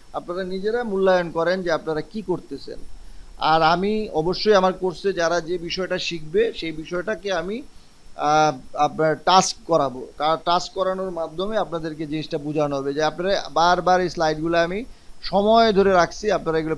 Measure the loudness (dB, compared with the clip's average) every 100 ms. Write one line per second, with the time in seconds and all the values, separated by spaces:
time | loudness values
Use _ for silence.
0 | -10 -10 -8 -6 -6 -4 -4 -2 -2 0
1 | 4 4 2 0 0 0 0 -2 -2 -6
2 | -6 -8 -6 -6 -6 -12 -12 -12 -10 -12
3 | -14 -16 -16 -4 2 4 4 4 0 -2
4 | -2 -2 -2 0 4 6 4 0 -4 -2
5 | -4 0 0 0 -2 -6 -6 -6 -4 -4
6 | -4 -8 -2 0 0 -2 -8 -8 -6 -6
7 | -4 -4 -4 -4 -4 -8 -10 -20 -20 -20
8 | -16 -4 2 4 4 0 -6 -2 0 2
9 | 0 2 6 6 6 -2 0 2 2 -4
10 | -12 -4 0 0 2 0 0 -4 -2 -2
11 | -4 -6 -8 -6 -4 -2 -2 -4 -6 -8
12 | -6 -6 -6 -6 -4 -2 -2 -2 -4 -2
13 | -2 -2 -2 -2 -2 2 4 4 4 2
14 | 2 0 -2 0 0 2 0 -2 -8 -16
15 | -20 -12 -2 0 4 6 6 4 4 4
16 | 2 0 -2 -2 0 -2 -2